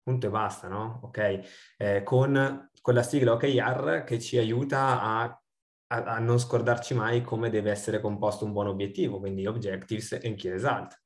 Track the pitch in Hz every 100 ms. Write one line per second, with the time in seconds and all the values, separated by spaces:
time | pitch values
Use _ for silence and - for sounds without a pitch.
0 | - 127 107 107 104 - 90 98 110 113
1 | 107 - 104 98 - - - _ 104 101
2 | 98 127 135 139 135 - - _ - 120
3 | 120 143 120 117 143 127 110 131 143 165
4 | - 117 - 123 110 117 139 135 135 120
5 | 104 110 120 - _ _ _ _ _ 117
6 | - 113 117 120 120 117 117 117 - 127
7 | 110 120 120 110 113 107 104 101 - 107
8 | 107 101 104 - 107 101 101 95 98 -
9 | 151 98 98 95 98 117 101 95 95 107
10 | 104 - 117 101 92 92 131 110 - -